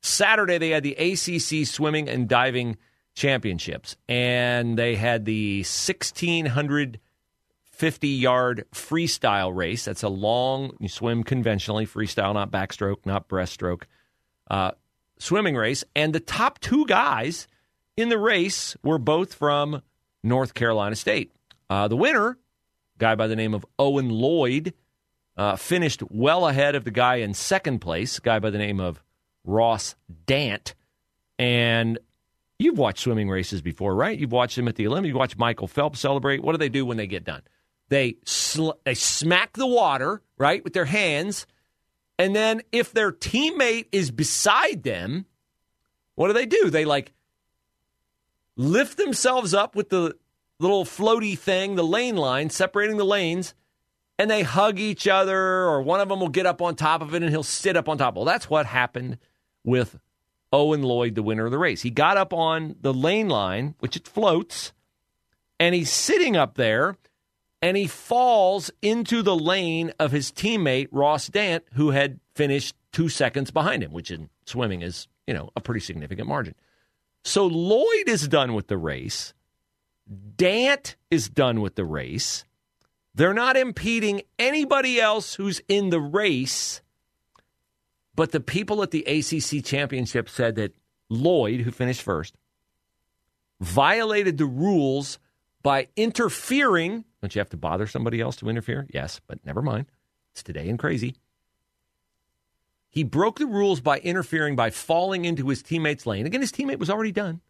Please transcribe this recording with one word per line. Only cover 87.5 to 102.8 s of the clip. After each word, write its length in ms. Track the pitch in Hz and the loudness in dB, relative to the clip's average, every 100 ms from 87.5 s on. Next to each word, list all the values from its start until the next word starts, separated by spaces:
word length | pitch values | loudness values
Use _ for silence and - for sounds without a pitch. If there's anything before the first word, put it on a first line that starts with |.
| _ _ _ _ _ _ - | _ _ _ _ _ _ -2
but 160 | 156 | 0
the 80 | 156 | 0
people 420 | - 165 208 214 | -2 -4 -2 -2
at 80 | 196 | 0
the 160 | 160 131 | -2 0
A 140 | 151 | -2
C 180 | - 160 | 0 -2
C 220 | - 147 | -2 -4
Championship 720 | 131 139 143 131 120 123 113 | -2 -2 -2 -4 -2 -4 -4
said 240 | - 120 | 0 0
that 200 | 110 104 _ _ _ _ | 0 -4 _ _ _ _
Lloyd, 500 | 113 147 175 110 123 | 0 4 4 2 0
who 100 | 120 | -4
finished 300 | 113 123 127 | -2 -4 -4
first, 340 | - 87 78 _ _ _ _ _ _ _ _ _ _ _ _ _ | -2 -4 -4 _ _ _ _ _ _ _ _ _ _ _ _ _
violated 800 | 87 85 139 214 220 208 196 151 | -2 2 4 4 0 0 0 0
the 80 | 147 | -2
rules 720 | 127 180 190 139 135 139 - _ _ _ _ | 0 0 2 2 -2 -4 -12 _ _ _ _
by 260 | 139 139 127 | 0 0 -2
interfering. 1080 | - 220 226 226 - - 262 277 180 165 226 220 _ | -2 -2 0 -2 -2 -2 2 4 2 0 -6 -12 _
Don't 140 | 101 | -6
you 60 | - | -4
have 100 | 98 | -4
to 60 | 82 | -4
bother 300 | 78 85 107 | -2 -2 -2
somebody 340 | - 117 117 | -4 -4 -2
else 160 | 113 127 | -4 -6
to 120 | 110 | -4
interfere? 380 | 117 113 127 139 | -4 -4 -6 -6
Yes, 280 | - 131 - _ | -8 -8 -12 _
but 180 | - | -16
never 160 | - 101 | -8 -4
mind. 260 | 143 110 139 _ _ _ _ | -2 -2 -6 _ _ _ _
It's 100 | - | -20
Today 260 | - 76 80 | -14 -10 -6
in 100 | 113 | -4
Crazy. 380 | 147 151 120 131 _ _ _ _ _ _ _ _ _ _ _ _ _ _ _ _ | -2 -2 -4 -8 _ _ _ _ _ _ _ _ _ _ _ _ _ _ _ _